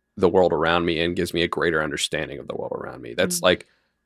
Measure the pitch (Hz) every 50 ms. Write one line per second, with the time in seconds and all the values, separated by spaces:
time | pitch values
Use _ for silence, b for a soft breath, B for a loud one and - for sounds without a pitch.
0 | _ _ - - 95 87 82 95 90 85 85 76 80 80 85 87 85 87 82 78
1 | 85 87 87 92 87 85 - 85 82 85 - 78 73 87 80 78 78 76 71 73
2 | - - - 76 76 65 69 67 62 - - - - - - - - - 65 64
3 | - - - - 185 185 180 175 175 92 90 - - _ _ _ _ _ _ _
4 | _